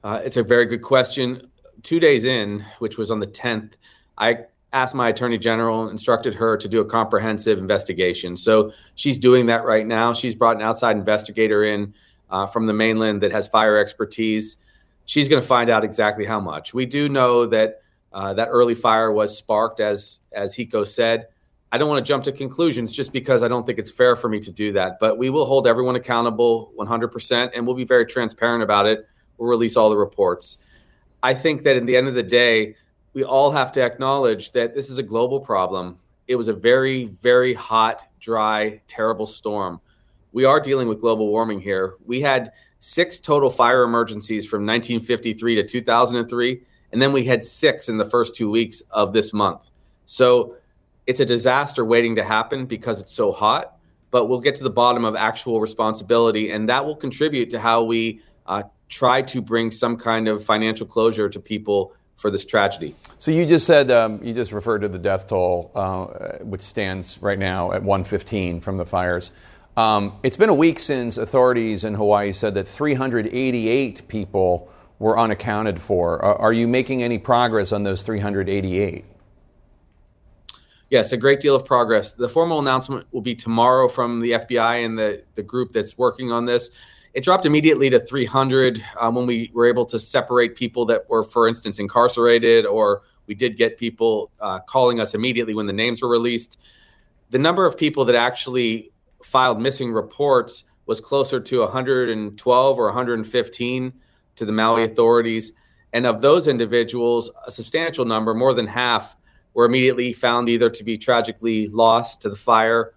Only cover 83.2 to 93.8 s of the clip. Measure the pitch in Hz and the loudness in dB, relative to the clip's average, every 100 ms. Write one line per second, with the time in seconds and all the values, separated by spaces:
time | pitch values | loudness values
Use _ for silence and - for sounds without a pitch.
83.2 | 113 117 117 113 120 127 127 131 120 117 | -8 -8 -2 2 4 6 4 0 -4 -2
84.2 | 120 117 113 117 113 120 117 113 107 101 | -2 -2 0 0 0 0 -4 -2 -4 -4
85.2 | _ - 104 123 123 113 104 - 123 - | _ -14 -6 -6 -4 -4 -6 -2 -2 -2
86.2 | 127 117 120 120 - - - _ _ 135 | -4 -2 0 -2 -2 -18 -20 _ _ -4
87.2 | 131 185 151 151 156 135 135 123 - 139 | 0 2 4 2 2 2 4 2 2 -4
88.2 | 117 135 135 131 127 110 - - 117 120 | 0 0 2 2 2 -2 -12 -4 -2 -2
89.2 | 123 117 113 117 120 120 117 113 - 135 | -2 -4 -4 2 4 4 -2 -6 -2 -2
90.2 | 120 123 117 - 120 123 113 113 - 110 | 0 2 2 -2 -6 -2 0 0 0 -2
91.2 | 107 120 113 117 110 98 101 120 123 120 | 0 2 2 0 -8 -8 -2 2 2 4
92.2 | 117 117 117 117 104 110 104 101 _ _ | 4 4 6 4 4 2 2 0 _ _
93.2 | - 101 123 110 113 - | -14 -4 -4 0 -2 0